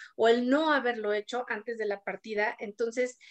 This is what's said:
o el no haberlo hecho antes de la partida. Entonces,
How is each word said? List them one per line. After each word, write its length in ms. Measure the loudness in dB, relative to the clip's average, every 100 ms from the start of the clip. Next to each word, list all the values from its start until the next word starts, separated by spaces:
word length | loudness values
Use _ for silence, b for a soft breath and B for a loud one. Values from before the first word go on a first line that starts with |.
| B 2
o 120 | 4
el 220 | 6 4
no 220 | 2 4
haberlo 420 | 2 2 -2 0
hecho 320 | -2 -2 -6 -4
antes 280 | -8 -6 -6
de 80 | -4
la 160 | -4
partida. 520 | -6 -10 -6 -2 -2 -2
Entonces, 580 | -10 -4 -4 -2 -4 -4 B